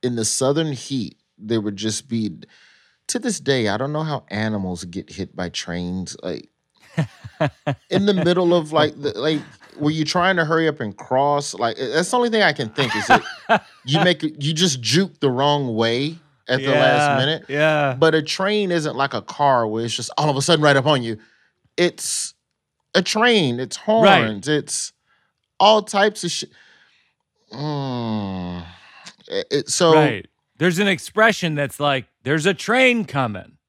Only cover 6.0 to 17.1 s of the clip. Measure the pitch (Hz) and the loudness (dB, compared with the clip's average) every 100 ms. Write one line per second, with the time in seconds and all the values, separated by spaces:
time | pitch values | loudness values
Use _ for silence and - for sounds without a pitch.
6 | 90 - 90 76 - _ _ _ _ - | -8 -10 -10 -10 -12 _ _ _ _ -6
7 | 139 - - _ 147 _ - 135 _ - | -6 -8 -20 _ -4 _ -8 -8 _ 0
8 | 202 190 165 180 175 175 151 151 151 143 | 2 2 2 2 4 2 2 2 2 0
9 | 143 101 147 151 - - - - 147 156 | -6 -2 -2 -2 -4 -20 -20 -4 -2 0
10 | 151 180 180 180 156 165 160 151 110 95 | 0 2 2 2 2 2 2 -2 -8 -8
11 | - 131 143 147 143 95 117 107 127 147 | -2 0 2 0 -2 -4 -4 -2 -2 -2
12 | 180 247 240 220 185 147 113 127 131 104 | 0 0 2 2 2 2 -4 -2 -2 -2
13 | - 247 - - - 226 - _ 123 151 | 2 2 2 -16 0 0 0 _ -2 2
14 | 180 175 156 - 143 156 180 131 110 139 | 2 2 -4 -4 -4 0 0 0 0 2
15 | 190 _ 143 123 143 143 135 113 113 120 | 0 _ -2 2 2 2 0 0 0 0
16 | 147 165 _ _ - 131 135 143 131 147 | -2 -8 _ _ -4 -2 2 2 4 4
17 | 147 | 2